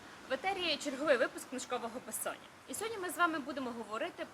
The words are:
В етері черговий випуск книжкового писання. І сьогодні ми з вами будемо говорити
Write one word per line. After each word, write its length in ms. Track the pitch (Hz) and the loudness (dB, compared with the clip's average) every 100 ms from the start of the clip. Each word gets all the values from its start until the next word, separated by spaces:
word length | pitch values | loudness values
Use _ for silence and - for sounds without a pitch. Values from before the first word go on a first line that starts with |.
| - - - | -16 -10 -2
В 40 | |
етері 440 | 262 - 392 349 285 | 0 2 2 2 2
черговий 340 | 285 262 311 254 | 0 2 6 6
випуск 320 | 320 330 - | 6 0 -6
книжкового 500 | 247 - 247 226 233 - | -6 -2 -2 -2 -6 -6
писання. 420 | 220 185 143 - - - | -4 -2 -4 -8 -14 -8
І 60 | |
сьогодні 240 | 269 440 440 | -4 -2 -2
ми 120 | 359 | -2
з 80 | 285 | 4
вами 220 | 349 320 | 4 4
будемо 320 | 262 277 254 | -2 -2 -2
говорити 540 | 233 208 214 330 - 320 | -4 -4 -2 -2 -4 -8